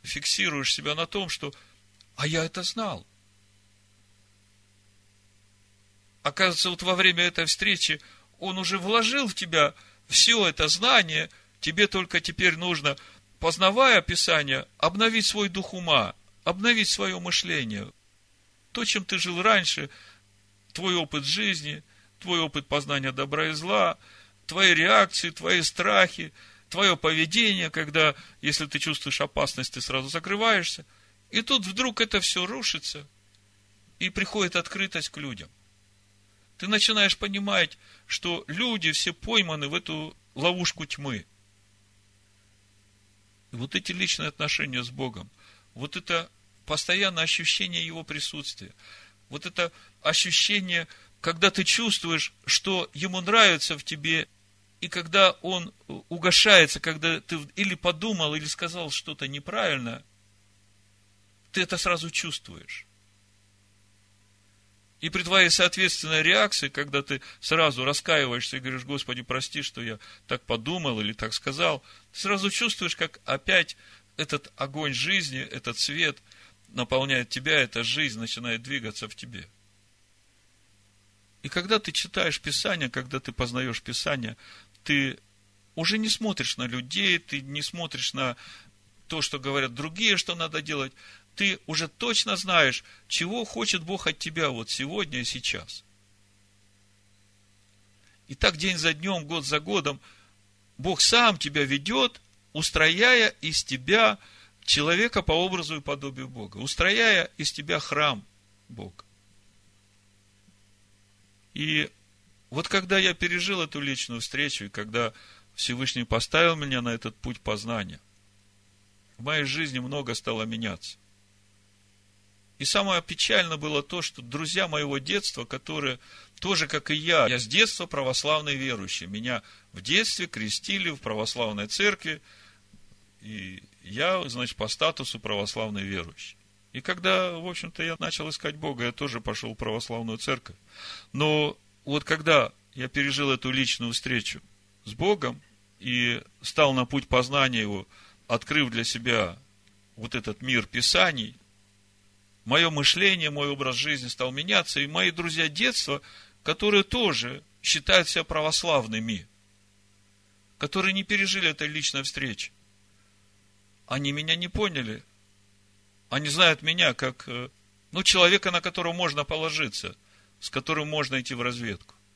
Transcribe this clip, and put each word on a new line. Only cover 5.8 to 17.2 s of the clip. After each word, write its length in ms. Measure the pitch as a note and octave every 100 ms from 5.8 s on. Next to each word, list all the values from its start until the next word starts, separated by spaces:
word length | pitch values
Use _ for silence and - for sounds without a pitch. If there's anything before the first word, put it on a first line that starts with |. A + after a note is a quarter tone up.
| _ _ _ _
Оказывается, 480 | C#3+ - F#3 E3 F#3
вот 120 | F3
во 120 | F3+ F3+
время 280 | F#3 E3+
этой 220 | F3 E3+ E3
встречи 560 | - - F#3+ - D3+ - - _ _
он 180 | F#3+ F#3+
уже 200 | F3 F#3+
вложил 500 | F3+ A3+ A3+ C#4 B3
в 40 |
тебя 400 | - F3+ D#3+ D3 - - _ _
всё 380 | - - A#3 F#3
это 220 | - D#3
знание, 600 | D3+ A#3 B3+ E3+ D#3 D#3+ - _ _
тебе 260 | - E3 G3+
только 320 | - E3+ F3
теперь 380 | - E3 F3+ D#3+
нужно, 400 | F3+ D#3+ C#3+ C#3 - - _ _
познавая 600 | E3 E3 F#3+ G#3 C4 G#3+
Писание, 680 | - E3+ - D#3+ C#3+ C3 - _
обновить 480 | E3 F#3+ A3+ A3 G3+
свой 220 | G#3+ G3+
дух 260 | F#3 F#3+
ума, 420 | F#3 E3+ C#3 G2+ - _ _ -
обновить 440 | F3+ A3+ A3+ G3+
своё 300 | - G3
мышление. 720 | F#3